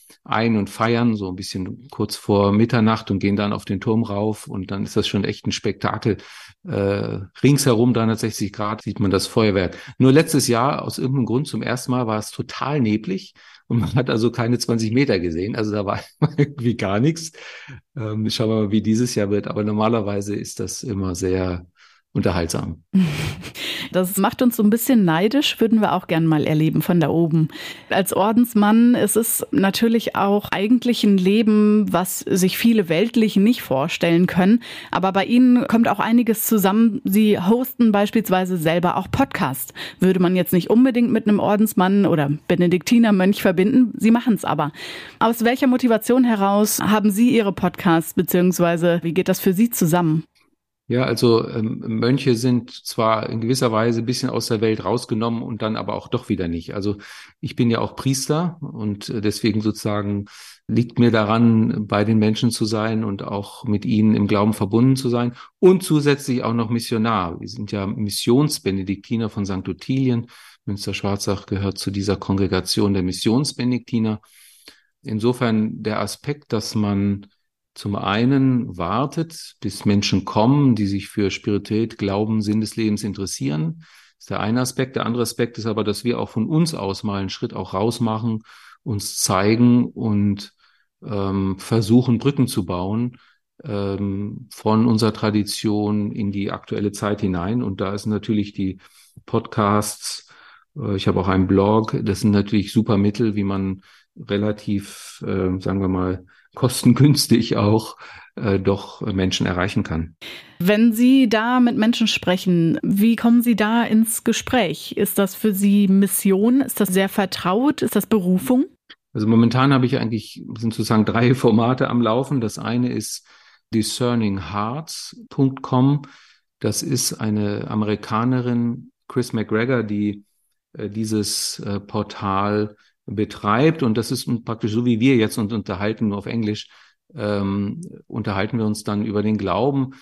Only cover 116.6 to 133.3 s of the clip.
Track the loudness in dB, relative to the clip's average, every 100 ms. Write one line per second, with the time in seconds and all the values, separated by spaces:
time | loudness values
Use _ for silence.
116.6 | 0 -2 0 0 0 0 -2 -2 -2 0
117.6 | 0 0 -2 -2 0 0 2 0 2 2
118.6 | 0 _ -20 -20 _ -2 4 4 4 4
119.6 | 4 4 2 0 -2 -4 -8 -14 -14 -8
120.6 | -4 -4 2 2 2 2 2 4 4 4
121.6 | 2 0 0 0 2 0 0 -2 -4 -6
122.6 | -4 -2 -2 -4 -8 -12 _ _ _ _
123.6 | _ -2 -2 -2 -2 0 0 -2 -6 -6
124.6 | -4 -6 -10 -14 -16 -18 -8 0 0 -2
125.6 | -2 2 4 2 -4 -20 _ _ _ _
126.6 | -6 -4 -4 -4 -4 -4 -4 -2 -2 -4
127.6 | -4 -4 -2 -4 -4 -2 0 0 0 -2
128.6 | -2 -4 -12 _ -6 -4 -2 -4 -2 -2
129.6 | 0 -2 -2 -2 -2 -4 -12 _ _ _
130.6 | _ -12 -10 -6 -2 -2 -2 -4 -6 -8
131.6 | -6 -8 -6 -6 -6 -6 -4 -2 0 0
132.6 | -2 -8 _ _ -8 -4 -4